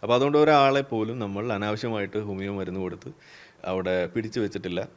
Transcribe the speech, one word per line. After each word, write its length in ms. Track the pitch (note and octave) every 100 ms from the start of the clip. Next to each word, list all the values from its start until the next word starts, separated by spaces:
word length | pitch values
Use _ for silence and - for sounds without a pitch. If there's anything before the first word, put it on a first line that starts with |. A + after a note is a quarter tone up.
അപ്പോൾ 120 | G#2 B2
അതുകൊണ്ട് 220 | C#3 D3
ഒരാളെ 400 | D3+ D3 C#3 C#3 C#3
പോലും 260 | A2+ A2 B2
നമ്മൾ 220 | G#2 G2 A#2 G2+
അനാവശ്യമായിട്ട് 640 | G#2 A2 A#2+ A2 G2 G#2+ G#2
ഹോമിയോ 260 | F#2+ G2 G2
മരുന്ന് 240 | F#2 F#2
കൊടുത്ത് 260 | F#2 E2+ D2+ - - - - _ F#2
അവിടെ 240 | F#2 F#2 F#2 F2
പിടിച്ചു 240 | A#2 A2 B2
വെച്ചിട്ടില്ല 360 | G#2 G2 F#2 F2+ G2